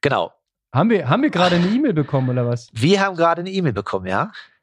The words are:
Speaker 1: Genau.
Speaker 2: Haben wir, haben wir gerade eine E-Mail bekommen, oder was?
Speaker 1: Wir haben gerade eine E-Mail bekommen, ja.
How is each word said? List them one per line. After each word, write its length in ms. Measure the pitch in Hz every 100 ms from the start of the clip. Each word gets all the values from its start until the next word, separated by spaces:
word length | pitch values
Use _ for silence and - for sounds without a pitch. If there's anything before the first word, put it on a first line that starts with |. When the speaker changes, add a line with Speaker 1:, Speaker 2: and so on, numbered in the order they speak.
Speaker 1:
Genau. 280 | 143 117 82 - _ _ _
Speaker 2:
Haben 160 | 127 220
wir, 180 | 208 127
haben 140 | 196
wir 80 | 294
gerade 260 | 175 180 175
eine 120 | 175
E-Mail 260 | 240 294
bekommen, 340 | 156 135 139 127
oder 180 | 123 120
was? 220 | 120 -
Speaker 1:
Wir 260 | 110 143 196
haben 160 | 196 175
gerade 240 | 165 170
eine 100 | 180
E-Mail 220 | 190 165
bekommen, 360 | 98 101 98 92
ja. 220 | 98 190 - - _